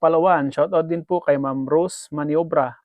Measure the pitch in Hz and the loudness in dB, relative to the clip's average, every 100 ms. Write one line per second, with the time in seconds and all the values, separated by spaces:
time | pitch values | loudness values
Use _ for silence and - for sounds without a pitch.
0 | 165 165 185 170 139 135 160 170 165 170 | 2 4 4 2 0 -2 0 0 -2 -4
1 | 160 180 156 139 135 135 135 156 180 - | -4 -2 0 0 0 -4 0 0 0 -6
2 | - 147 147 156 165 160 127 - | -10 -6 -2 -2 0 0 -2 -4